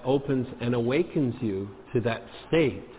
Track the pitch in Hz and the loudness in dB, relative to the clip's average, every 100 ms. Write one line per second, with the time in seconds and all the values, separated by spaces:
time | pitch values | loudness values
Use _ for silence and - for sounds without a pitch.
0 | 127 139 139 131 123 - 120 123 117 143 | 2 2 2 0 -2 -4 0 2 2 2
1 | 175 170 131 120 110 95 101 98 - 127 | 2 2 0 0 -2 -2 -4 -10 -4 0
2 | 113 110 - - - 160 143 98 - | 0 -2 -6 -14 2 4 4 0 -10